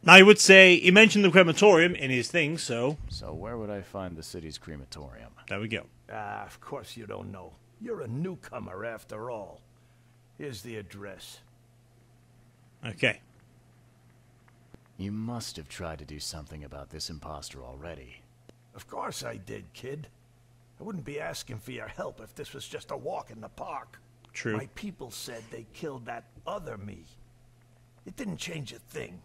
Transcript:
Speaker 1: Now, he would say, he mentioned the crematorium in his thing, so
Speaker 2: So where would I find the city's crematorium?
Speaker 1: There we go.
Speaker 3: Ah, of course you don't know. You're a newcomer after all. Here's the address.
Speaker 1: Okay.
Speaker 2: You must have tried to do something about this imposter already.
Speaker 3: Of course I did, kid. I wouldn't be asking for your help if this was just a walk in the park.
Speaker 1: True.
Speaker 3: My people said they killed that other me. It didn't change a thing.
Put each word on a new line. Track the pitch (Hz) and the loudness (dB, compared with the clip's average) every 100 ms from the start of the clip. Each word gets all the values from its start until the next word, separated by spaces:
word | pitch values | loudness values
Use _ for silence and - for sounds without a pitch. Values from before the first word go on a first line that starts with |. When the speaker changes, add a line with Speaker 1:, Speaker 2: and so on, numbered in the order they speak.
Speaker 1:
Now, | - 185 | 12 12
he | |
would | 196 208 | 12 10
say, | - 190 185 175 | 12 12 12 10
he | 180 | 8
mentioned | 190 220 202 | 8 8 8
the | 196 | 6
crematorium | 170 170 156 208 165 175 | 8 6 8 8 8 6
in | 175 135 | 0 -2
his | 127 113 | -2 0
thing, | 170 147 165 | -2 -2 -4
so | - 117 127 151 - | -4 -2 -2 -4 -10
Speaker 2:
So | - - | -12 -12
where | 80 104 117 | -10 -10 -10
would | 104 | -8
I | 101 | -10
find | 92 98 92 | -10 -10 -10
the | 80 | -12
city's | 78 87 80 73 | -14 -14 -14 -16
crematorium? | - 73 67 - 69 57 57 - - | -14 -16 -16 -18 -18 -18 -20 -20 -10
Speaker 1:
There | 98 | -8
we | 107 | -6
go. | 110 - - - | -8 -10 -20 -16
Speaker 3:
Ah, | 110 104 104 | -14 -12 -12
of | 101 - | -14 -18
course | - 139 107 120 | -16 -16 -14 -18
you | 104 | -14
don't | 101 95 | -14 -14
know. | 98 90 - _ _ | -16 -18 -20 _ _
You're | 233 208 | -12 -10
a | 123 | -8
newcomer | 123 180 175 - 123 95 92 | -8 -8 -10 -14 -14 -12 -10
after | 113 110 - 107 120 | -10 -12 -14 -14 -10
all. | 113 92 80 _ _ _ _ _ _ _ - | -12 -14 -20 _ _ _ _ _ _ _ -16
Here's | 147 113 | -14 -12
the | 123 110 | -12 -14
address. | 95 98 101 92 - - - _ _ _ _ _ _ _ _ - - _ _ _ 120 | -14 -16 -16 -16 -20 -20 -20 _ _ _ _ _ _ _ _ -20 -20 _ _ _ -14
Speaker 1:
Okay. | 98 123 - - - _ - _ _ _ _ _ _ _ _ - _ _ - _ - | -2 -2 -2 -14 -20 _ -20 _ _ _ _ _ _ _ _ -20 _ _ -20 _ -12
Speaker 2:
You | 98 | -10
must | 107 113 120 - - | -8 -8 -8 -10 -14
have | 73 | -16
tried | - 85 76 | -12 -12 -12
to | |
do | 73 76 | -14 -14
something | - 82 73 78 | -12 -14 -16 -16
about | 71 69 69 | -16 -18 -16
this | 78 - | -14 -12
imposter | 80 80 76 - 69 | -14 -14 -14 -14 -18
already. | 62 67 82 76 - - _ _ - _ _ | -18 -16 -16 -16 -18 -20 _ _ -20 _ _
Speaker 3:
Of | - - | -20 -16
course | - 254 - | -12 -10 -10
I | 123 110 | -12 -12
did, | 92 107 87 | -14 -14 -14
kid. | - 123 147 147 _ _ _ _ _ _ _ | -16 -14 -14 -16 _ _ _ _ _ _ _
I | |
wouldn't | 214 190 | -14 -12
be | 127 143 | -12 -10
asking | 165 156 - 110 | -10 -12 -12 -14
for | 127 | -12
your | 120 110 | -14 -14
help | - 185 - | -12 -12 -14
if | 110 | -20
this | - - | -16 -16
was | 139 - | -16 -14
just | 135 - | -16 -12
a | 139 | -12
walk | 135 190 - | -10 -10 -12
in | 113 | -18
the | - | -18
park. | - 190 143 117 - - _ - | -14 -12 -12 -14 -20 -20 _ -20
Speaker 1:
True. | - 120 107 | -10 -6 -6
Speaker 3:
My | 135 | -8
people | - 208 - 127 | -14 -14 -14 -16
said | - - 117 113 | -14 -14 -16 -16
they | 117 113 | -18 -18
killed | - 160 135 120 | -12 -12 -12 -12
that | 117 - - - | -14 -16 -16 -12
other | 202 160 110 | -10 -10 -12
me. | 104 90 - - - - - _ _ _ _ _ - | -14 -16 -20 -20 -20 -20 -20 _ _ _ _ _ -20
It | 185 | -12
didn't | 233 170 | -10 -8
change | - 165 127 | -10 -10 -12
a | - | -16
thing. | - 156 123 180 | -16 -14 -14 -16